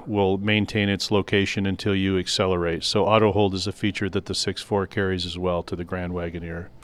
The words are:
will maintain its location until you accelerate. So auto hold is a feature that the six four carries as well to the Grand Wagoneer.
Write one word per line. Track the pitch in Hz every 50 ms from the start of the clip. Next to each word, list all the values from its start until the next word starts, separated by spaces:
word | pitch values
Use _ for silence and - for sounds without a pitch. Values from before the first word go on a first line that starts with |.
| -
will | - 104 101 98 92 95 98
maintain | 101 107 104 107 101 - - 107 101 101
its | 101 92 - -
location | 107 101 92 - 107 101 98 - - 104 98
until | 98 95 - - 107 98
you | 98 95 95 95 95
accelerate. | 87 - - - 101 92 92 87 85 85 82 80 -
So | - - 107 92
auto | 95 107 110 110 104
hold | 92 104 104 95 95
is | 95 92
a | 104
feature | - - - 104 92 - 104 95
that | - 101 -
the | - 92
six | - - 101 92 -
four | - - 107 101 95
carries | - - 110 98 95 92 90 87
as | 87 85
well | 90 90 90 90 87 85
to | - 92
the | 85 87
Grand | 85 92 92 90 87
Wagoneer. | 90 87 87 85 82 87 85 85 82 85 87 - - -